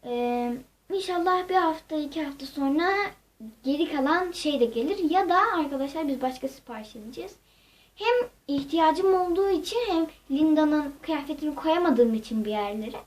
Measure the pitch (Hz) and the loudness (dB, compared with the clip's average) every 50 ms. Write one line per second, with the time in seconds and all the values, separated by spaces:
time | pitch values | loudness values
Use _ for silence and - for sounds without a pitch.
0 | _ 247 240 240 240 240 240 240 240 240 240 247 - _ _ _ _ _ 359 392 | _ -6 -4 -2 0 0 0 0 -2 -2 -4 -6 -8 _ _ _ _ _ -4 -4
1 | 381 370 359 349 339 359 370 370 370 370 370 370 349 320 311 320 - _ 311 302 | -2 -2 -2 0 2 2 2 2 0 2 2 2 4 2 0 -2 -6 _ -6 -4
2 | 294 277 - 320 311 277 277 - 269 277 - 294 277 269 277 302 339 370 392 403 | -4 -4 -6 -6 -6 -6 -8 -10 -14 -12 -6 -2 0 2 2 2 2 2 2 0
3 | 403 - - _ _ _ _ _ 220 220 - _ _ 262 285 294 330 320 311 285 | 0 -4 -6 _ _ _ _ _ -20 -20 -20 _ _ -2 0 0 0 -2 0 -2
4 | 269 285 320 349 370 359 349 - - 302 285 262 240 226 220 233 233 294 392 415 | 0 2 2 2 0 -2 -6 -4 -4 -2 2 2 0 0 0 -2 -2 -2 -2 0
5 | 370 302 320 370 392 339 349 359 403 466 403 339 302 277 277 262 269 277 277 320 | 0 2 2 2 2 4 4 4 4 4 2 0 -2 -2 -2 -4 -4 -4 -4 -4
6 | 320 285 277 247 - 254 254 - - 269 - - _ - 233 214 214 214 - 233 | -4 -2 -2 -2 -2 -4 -4 -4 -8 -8 -8 -8 _ -16 -14 -14 -14 -16 -16 -16
7 | 208 220 262 - 339 392 403 _ _ _ _ _ _ _ _ _ _ _ _ - | -16 -14 -12 -12 -12 -14 -14 _ _ _ _ _ _ _ _ _ _ _ _ -4
8 | 403 453 494 494 480 494 _ _ _ - 285 277 277 277 311 330 320 311 311 320 | 0 2 2 2 0 -2 _ _ _ -4 -4 -4 -4 -2 0 4 4 4 4 4
9 | 381 392 381 370 359 359 339 349 392 392 381 320 - - - 453 494 427 370 330 | 4 4 4 4 2 2 2 2 2 2 2 0 -2 -2 -2 -2 -2 0 0 0
10 | 330 320 - - _ _ 277 277 311 320 311 302 311 302 302 302 294 285 285 - | 0 -2 -4 -16 _ _ 0 2 4 4 6 4 4 4 2 0 0 -2 -8 -12
11 | - - 320 294 277 - 311 294 311 302 285 - - 320 320 349 349 339 269 220 | -6 -6 -4 -4 -4 -6 -8 -6 -6 -6 -6 -4 0 2 2 4 4 4 6 6
12 | 240 226 220 220 - - 226 220 214 214 214 214 202 202 208 214 214 220 269 - | 6 4 4 0 -4 -4 -4 -2 -2 -2 -2 -2 -4 -4 -4 -6 -8 -8 -10 -12
13 | - | -16